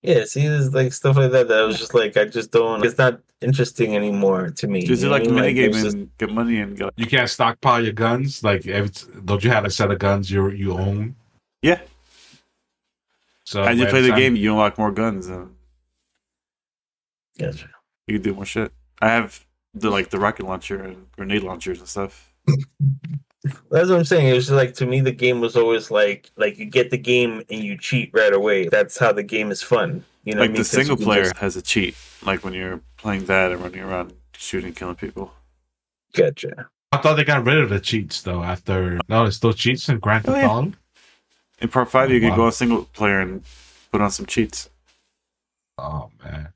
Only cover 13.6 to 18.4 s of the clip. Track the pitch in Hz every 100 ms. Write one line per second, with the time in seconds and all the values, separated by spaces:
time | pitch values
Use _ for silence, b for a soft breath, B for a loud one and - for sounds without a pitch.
13.6 | 117 120 123 131 127 120 131 117 104 107
14.6 | 104 107 107 95 113 98 92 92 92 _
15.6 | _ _ _ _ _ _ _ _ _ _
16.6 | _ _ _ _ _ _ _ - 151 73
17.6 | - _ _ _ - 107 104 98